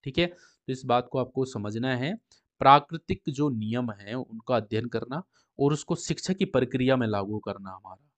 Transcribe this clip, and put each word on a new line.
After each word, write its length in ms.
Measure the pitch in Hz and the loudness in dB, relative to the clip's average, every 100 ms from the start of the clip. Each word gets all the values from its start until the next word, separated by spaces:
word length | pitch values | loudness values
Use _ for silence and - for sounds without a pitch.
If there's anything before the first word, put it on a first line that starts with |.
ठीक 140 | - 131 | -4 0
है, 80 | 175 | 0
तो 460 | 175 - _ - | -2 -20 _ -8
इस 120 | 131 | -6
बात 240 | 127 120 - | 2 2 2
को 60 | 131 | -2
आपको 260 | 127 - | -2 -2
समझना 520 | 131 110 104 110 131 123 | -2 -2 -4 -2 -2 -2
है, 200 | 135 226 _ _ _ _ | -2 -6 _ _ _ _
प्राकृतिक 640 | 135 143 - 160 - - - | 8 8 6 -12 -6 -6 -4
जो 200 | 131 147 | 0 0
नियम 420 | 117 107 120 123 | 0 -2 -2 -4
है 240 | 101 101 | -8 -8
उनका 420 | 123 - 113 - 123 | -8 -8 -12 0 0
अध्ययन 300 | 107 110 117 | 0 -4 -2
करना 360 | 113 117 139 - _ _ - | -6 -6 -10 -10 _ _ 0
और 140 | 143 | 2
उसको 220 | 151 - | 2 -2
शिक्षा 380 | 175 - 160 - | -4 -2 -6 -4
की 120 | 185 | -2
प्रक्रिया 520 | 190 131 123 131 127 131 | 2 2 2 2 2 4
में 100 | 117 | 2
लागू 320 | 101 98 107 | 0 -2 -6
करना 320 | 104 98 98 | -6 -10 -12
हमारा 400 | 92 95 92 _ | -16 -18 -20 _